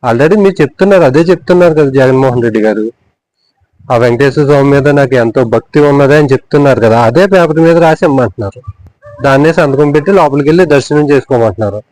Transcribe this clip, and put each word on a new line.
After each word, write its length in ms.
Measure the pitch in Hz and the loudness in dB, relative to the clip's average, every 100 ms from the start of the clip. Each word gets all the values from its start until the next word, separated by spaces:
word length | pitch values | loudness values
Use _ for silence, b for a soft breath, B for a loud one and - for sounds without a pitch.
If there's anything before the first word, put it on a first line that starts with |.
| 127 | -4
Already 260 | 117 151 208 | -2 0 2
మీరు 120 | 196 185 | 0 0
చెప్తున్నారు, 400 | 147 _ 190 190 151 | -4 _ 0 2 2
అదే 120 | 131 165 | 2 0
చెప్తున్నారు 420 | 170 - 180 175 156 | -2 0 2 2 2
కదా 100 | 147 135 | 0 0
జగన్మోహన్ 460 | 131 131 131 123 117 | 0 2 0 -2 -2
రెడ్డి 160 | 110 107 | -2 -2
గారు, 180 | 104 110 - _ _ _ _ _ _ _ _ - | -2 -6 -10 _ _ _ _ _ _ _ _ -6
ఆ 40 | 123 | -2
వెంకటేశ్వర 420 | 120 120 139 127 139 | 0 0 -2 0 0
స్వామి 220 | 143 139 | 0 2
మీద 140 | 143 139 143 | 0 0 0
నాకు 180 | 139 127 | 0 0
ఎంతో 200 | 117 113 123 | -2 -2 -2
భక్తి 260 | 113 - 151 147 | -2 -2 0 0
ఉన్నది 260 | 143 139 147 | 2 2 2
అని 120 | 147 | 2
చెప్తున్నారు 460 | 131 _ 151 139 123 110 | -2 _ -2 0 0 2
కదా, 120 | 113 117 | 2 0
అదే 140 | 123 196 | 0 0
పేపర్ 260 | 190 170 156 165 | 0 0 0 2
మీద 120 | 170 165 | 2 0
రాసి 180 | 160 170 | 0 -2
ఇమ్మంటున్నారు, 520 | 135 120 - 101 - - - - _ - - 139 | -2 -2 -6 -12 -12 -20 -20 -20 _ -20 -6 -2
దాన్నే 260 | 135 151 160 | 0 0 0
సంతకం 320 | 151 135 147 147 | -2 0 0 0
పెట్టి 160 | 147 196 | 0 0
లోపలికి 280 | 151 151 143 | 2 0 0
వెళ్ళి 160 | 165 180 | 0 2
దర్శనం 320 | 143 - 147 151 | 0 0 -2 0
చేసుకోమంటున్నారు. 680 | 143 - 127 113 101 107 101 - | -2 0 -2 -2 -2 -8 -8 -14